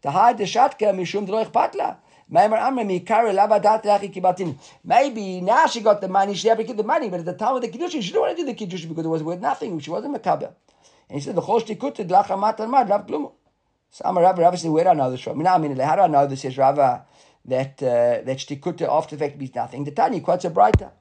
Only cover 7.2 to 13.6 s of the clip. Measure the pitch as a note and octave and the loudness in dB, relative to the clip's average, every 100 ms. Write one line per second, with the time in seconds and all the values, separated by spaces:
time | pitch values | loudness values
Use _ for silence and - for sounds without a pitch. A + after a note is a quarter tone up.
7.2 | E3 D3+ A3 C4 A#3+ F3 E4+ D#4 F#3 G4 | -6 -4 -2 -2 -4 -6 -6 -6 -4 -2
8.2 | - E4 D4+ G#3 G#3 F3+ E3 D#3+ D#3+ D#3+ | -2 -2 -6 -6 -8 -10 -10 -8 -4 -4
9.2 | D#3 F3 A3+ C4+ - E3+ C#3 F3+ B3 C#4 | -4 -4 -4 -4 -6 -8 -8 -8 -8 -8
10.2 | F#3+ D3+ C#3 - _ _ _ _ _ D3 | -2 -4 -4 -14 _ _ _ _ _ -10
11.2 | C#3+ F#3+ E3+ A3+ A3+ G#3+ C4+ C#4 F#3 F3+ | -6 -6 0 -2 -2 -6 -8 -8 0 2
12.2 | G3+ F#3+ G#3 A3 A3 C4+ A3+ G3+ G#3 D#4 | 2 0 -2 -2 0 0 2 0 -2 -8
13.2 | D4 _ _ _ | -8 _ _ _